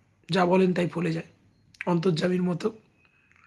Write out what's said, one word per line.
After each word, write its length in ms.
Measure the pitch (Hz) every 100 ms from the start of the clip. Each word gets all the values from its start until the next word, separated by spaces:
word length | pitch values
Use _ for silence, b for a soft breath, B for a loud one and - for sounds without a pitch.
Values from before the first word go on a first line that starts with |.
| _ _ -
যা 160 | 180 175
বলেন 280 | 190 185
তাই 140 | 180 170
ফলে 260 | 170 170
যায়, 140 | 160 - _ _ _ _ - 190
অন্তর্যামীর 580 | 170 185 160 180 180
মতো। 340 | 180 165 220 - _ _ _ b b b